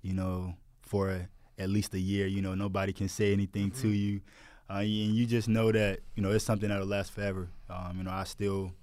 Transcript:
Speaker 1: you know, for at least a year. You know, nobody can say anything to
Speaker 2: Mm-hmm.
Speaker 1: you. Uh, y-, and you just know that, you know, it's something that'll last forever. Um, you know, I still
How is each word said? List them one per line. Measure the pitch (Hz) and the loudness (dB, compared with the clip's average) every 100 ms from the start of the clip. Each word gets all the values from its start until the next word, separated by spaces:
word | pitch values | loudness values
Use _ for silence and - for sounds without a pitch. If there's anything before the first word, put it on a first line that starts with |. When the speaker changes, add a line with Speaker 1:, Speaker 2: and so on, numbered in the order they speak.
Speaker 1:
you | 92 | -2
know, | 92 92 92 90 87 - - | -2 0 -2 -4 -8 -14 -20
for | - 104 95 92 90 - - - | -4 0 0 0 -6 -12 -20 -6
at | 95 | 0
least | 101 101 | 0 0
a | 98 | -2
year. | 95 98 98 | 0 2 2
You | 98 | 0
know, | 95 95 | -2 -2
nobody | 101 98 95 | -2 0 -2
can | 95 95 | -2 -4
say | - 104 | 2 2
anything | 98 98 101 101 | 4 2 0 -2
to | - 110 | 0 0
Speaker 2:
Mm-hmm. | |
Speaker 1:
you. | 104 101 101 - - - - - | 2 0 -2 -6 -20 -20 -20 -8
Uh, | 98 | -4
y-, | 104 107 107 | 0 0 2
and | 110 | 2
you | 120 | 4
just | 117 110 | 2 4
know | 110 113 | 4 6
that, | 110 104 95 - - | 6 4 0 -6 -2
you | |
know, | 98 | 2
it's | 107 - | 2 2
something | 107 104 | 0 2
that'll | 101 98 | -2 0
last | 101 95 | -2 -4
forever. | - 101 95 90 - - | -4 -4 -4 -6 -10 -12
Um, | 90 90 92 | -8 -8 -6
you | |
know, | 92 | -4
I | 92 | -4
still | 95 - 101 98 95 92 | -6 -2 -2 0 -4 -8